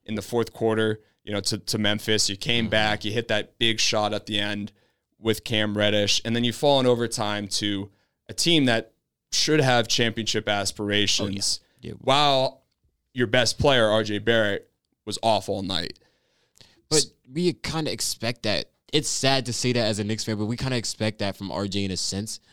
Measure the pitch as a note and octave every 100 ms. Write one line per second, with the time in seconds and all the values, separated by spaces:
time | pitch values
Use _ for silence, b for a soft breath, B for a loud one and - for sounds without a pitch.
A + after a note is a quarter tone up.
0 | - G#2+ - A#2+ A2 - A2+ A2 A2 G#2+
1 | b b - G2+ - G#2 - A2 G#2 G#2
2 | - G#2+ - G2 - A#2+ A2 G#2+ G#2+ G#2
3 | A2 A#2 A#2 G#2+ - - A#2 A2+ - A2
4 | G#2 G#2 - G#2 G#2 G#2 G#2 _ _ _
5 | _ _ A2 G#2+ - A2 G#2+ G#2 G#2 G#2
6 | G#2 - A#2 A#2 A#2+ - D3 C3+ B2+ A#2+
7 | A#2 - G#2 G#2 G2+ - G#2 G2 F#2+ _
8 | _ _ - - E3+ E3 C3 A2+ - _
9 | _ _ _ - - D3+ C3 A#2+ A2 -
10 | A#2 A2 A2 A2+ G#2 G2+ G2 - G#2 G#2
11 | G#2 - G2+ G2+ - - _ _ - -
12 | - C#3 D3 C3+ C3 - _ _ _ _
13 | _ B2 A#2 B2+ A2+ - C#3+ C3 G#2+ A2
14 | G#2+ G#2 A2 A2+ G#2 G2 - _ _ _
15 | - G2+ A2+ G2+ G2+ G2+ F#2 F2+ E2+ -
16 | b b b b b b b b b D#3
17 | - _ B2+ C#3+ F3 - - D#3+ D3 G2
18 | - - A#2 A2+ G#2+ E2+ - _ _ D3+
19 | - - C3+ C3+ A#2+ A2+ B2+ A#2+ G#2+ G#2
20 | G#2 A2 - G#2+ G#2+ A#2+ B2+ B2 - -
21 | G#2+ - G2 - G2 C#2+ G2+ G2 G2 F2
22 | - G2 A2 - b